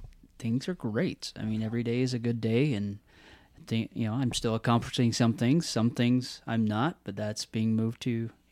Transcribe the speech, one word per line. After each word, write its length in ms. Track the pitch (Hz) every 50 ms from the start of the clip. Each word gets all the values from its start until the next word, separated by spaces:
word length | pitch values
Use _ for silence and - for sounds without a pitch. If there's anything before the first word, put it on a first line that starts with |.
| - - - - - - _ -
things 280 | - 113 113 127 - -
are 60 | 180
great. 580 | - - 117 104 117 180 - - - - - - -
I 60 | 104
mean, 180 | 110 110 110
every 220 | 110 110 117 117 117
day 160 | 120 117 123
is 120 | 131 127
a 60 | 127 117
good 220 | 113 120 117 117
day, 340 | 110 110 113 120 143 151 123
and 240 | 101 104 101 101 104 - _ _ - - - - - - _ _ - - -
thi-, 200 | 117 113 110 - -
you 120 | - 113 107
know, 60 | 110
I'm 180 | 131 139 120
still 240 | - - - 117 110
accomplishing 560 | 110 - 127 117 117 - - - - 123 117
some 220 | 113 - 120 117 113
things. 340 | - 120 117 143 170 165 -
Some 220 | - 117 110 120
things 520 | - - 120 120 123 127 123 - - - -
I'm 200 | - 113 113 110
not, 300 | 107 107 107 123 165 180 - _
but 100 | - 98
that's 300 | 101 107 107 110 - -
being 320 | - - 113 110 113 110
moved 260 | 110 113 113 117 -
to, 80 | - 131
you 200 | 117 113 113 113 - _ _ _